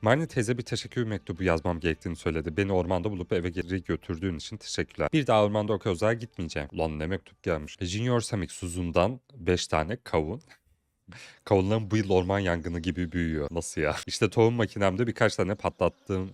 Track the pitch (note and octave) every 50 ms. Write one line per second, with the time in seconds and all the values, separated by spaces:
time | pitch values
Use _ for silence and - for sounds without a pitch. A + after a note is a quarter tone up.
0 | - A2 A#2+ D3+ E3 - - C3 A#2 G#2 B2 A#2 B2 - - G#2+ - G2+ - B2+
1 | B2 A2 A2 - - - G2 E2 F#2 F2+ E2+ E2 D#2 F2+ F2 E2 D2+ E2+ D#2+ -
2 | - F#2+ E2+ D2+ - F2 D#2+ D#2+ D2+ E2 D#2 F2+ G2+ F#2+ G2 F#2 F2 E2+ F#2 F2+
3 | E2+ A2 G#2 F2+ F2+ - G#2+ F#2 E2+ F2+ E2 F2+ E2+ F2 F#2 F#2+ E2 - E2 D#2
4 | - - F2+ D#2+ E2+ F#2+ F2 D2+ - - - G#2 - - - - F2 - - -
5 | D#2+ D2+ - D#3+ C#3+ - A#2 A2 G#2+ G#2 G#2 A2 G#2 G#2+ A2+ F#2+ - A2+ F#2+ E2
6 | G#2 G#2+ A#2 A#2 A#2 A#2 _ - E2+ D#2+ - D#2+ D2 C#2+ - F2 D#2+ D#2+ D#2 D2+
7 | D#2 E2 F#2+ F#2 - - - _ _ G2+ E2+ D2+ D2+ D2+ - - G2 F2 F2 G#2+
8 | A#2 B2 B2 A#2+ A2 - - G#2+ F2 D2+ - - - F2+ E2+ F2+ F2+ F2 D#2+ F2
9 | F2 G#2 C3 - _ _ - C3 E2+ E2+ F2+ F2 - - - D#2+ D#2 D#2 A2 -
10 | _ - - E2+ D#2 D2+ F#2+ C3+ - _ - _ _ _ _ _ _ _ _ _
11 | _ - - - - - - _ _ - G#2+ G2 F#2 G2 G#2+ A2+ A2 G2 G2 G#2+
12 | G#2 F#2 G2 F#2 F2+ F2+ G2 G2+ G2 F2+ E2+ E2+ D#2 E2+ E2+ F2 E2 F2+ E2+ F2
13 | F2+ E2 D#2+ F2 E2+ E2 D#2+ D#2 C#2+ D2+ D#2 E2 D#2+ - - - D#2 D2+ D2+ -
14 | - - - - - G2+ - - A2+ A2+ A#2+ A#2+ A2+ G2 - G#2+ G2+ G2 F#2 F#2+
15 | B2 A#2 A2 - A#2+ G#2+ - - G2+ F2+ F#2+ - - F2+ - _ F#2 E2+ - _
16 | _ _ G2 F#2+ F#2 F#2+